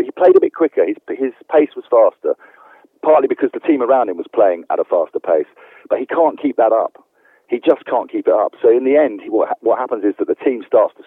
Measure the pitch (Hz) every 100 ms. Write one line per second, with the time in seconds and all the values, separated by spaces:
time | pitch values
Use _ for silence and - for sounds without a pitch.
0 | - - - 190 - - - - 180 -
1 | - 135 131 - - 156 151 127 - 117
2 | 101 - 78 - - _ - _ _ _
3 | 156 156 139 - 131 - - 139 117 131
4 | 110 87 - - 98 85 82 82 - 87
5 | 80 - - 82 - _ - - - 107
6 | 131 170 156 - 143 - 110 110 87 _
7 | _ _ _ _ - 180 - 139 - 127
8 | - 110 - 98 98 - 120 120 131 147
9 | 139 101 107 107 - - 113 110 131 113
10 | 101 95 101 - 143 120 92 113 101 _